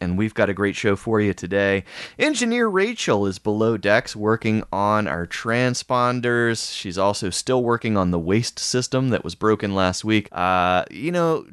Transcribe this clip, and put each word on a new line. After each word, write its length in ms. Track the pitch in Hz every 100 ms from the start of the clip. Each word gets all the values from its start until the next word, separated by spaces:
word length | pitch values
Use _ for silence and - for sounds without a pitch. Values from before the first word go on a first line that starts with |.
and 160 | 90 90
we've 160 | 110
got 160 | - 101
a 40 |
great 220 | 95 101 92
show 200 | 110 98
for 260 | - 110
you 120 | 104
today. 500 | 92 90 98 98 98 92 - - -
Engineer 500 | 277 285 240 240 226
Rachel 580 | 190 202 240 - 110 101
is 140 | 92
below 380 | - 104 110 113
decks 380 | 101 107 - 107
working 480 | 104 113 113 107 -
on 360 | 92 101 107 104
our 200 | 78 87
transponders. 1500 | - 117 117 127 127 - 127 123 123 120 120 117 113 - -
She's 220 | 101 87
also 320 | 98 104 98
still 340 | - - 127
working 340 | 120 117 117 104
on 140 | 90
the 80 | 87
waste 380 | 82 104 120 -
system 520 | - 123 127 131 131
that 140 | 107
was 120 | - 87
broken 400 | 107 107 104 98
last 280 | 92 92
week. 240 | 110 107 104
Uh, 540 | - 90 92 90 90 -
you 220 | 85 139
know, 340 | 175 165 160 -